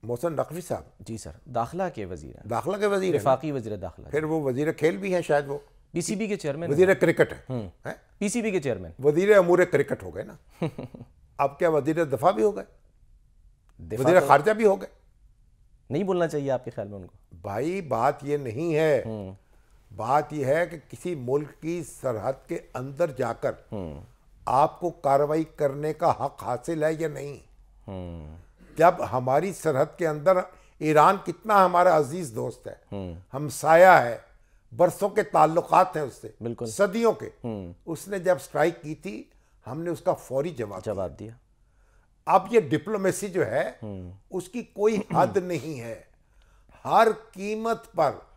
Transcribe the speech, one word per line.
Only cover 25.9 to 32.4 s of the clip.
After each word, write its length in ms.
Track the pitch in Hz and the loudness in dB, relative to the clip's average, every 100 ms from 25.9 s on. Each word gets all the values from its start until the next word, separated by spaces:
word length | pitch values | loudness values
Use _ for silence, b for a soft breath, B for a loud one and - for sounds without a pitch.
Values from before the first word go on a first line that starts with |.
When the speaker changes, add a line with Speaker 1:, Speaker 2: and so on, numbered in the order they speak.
Speaker 1:
का 180 | 156 170 | -2 0
हक 260 | 107 135 - | 0 -4 -6
हासिल 440 | 117 123 - 165 | -6 -6 -4 -2
है 180 | 151 160 | -2 -2
या 80 | 160 | -6
नहीं? 320 | 143 139 143 - - - _ - | -8 -12 -14 -20 -20 -20 _ -14
Speaker 2:
हम्म। 500 | 95 90 85 76 82 - _ - 143 | -12 -10 -12 -14 -18 -20 _ -20 2
Speaker 1:
जब 200 | 165 175 | 2 2
हमारी 520 | - 123 123 139 185 | -4 -4 0 0 0
सरहद 420 | 170 160 135 151 - | -4 -2 0 -2 -2
के 60 | 165 | -4
अंदर 460 | 151 147 185 185 b b b | 0 2 2 0 b b b
ईरान 360 | 151 151 156 196 | 2 6 6 4
कितना 380 | - 160 220 208 | -4 -10 2 4
हमारा 420 | 185 175 175 160 | 6 6 6 4
अजीज 320 | 139 170 156 | 2 -4 -8
दोस्त 340 | 110 | -6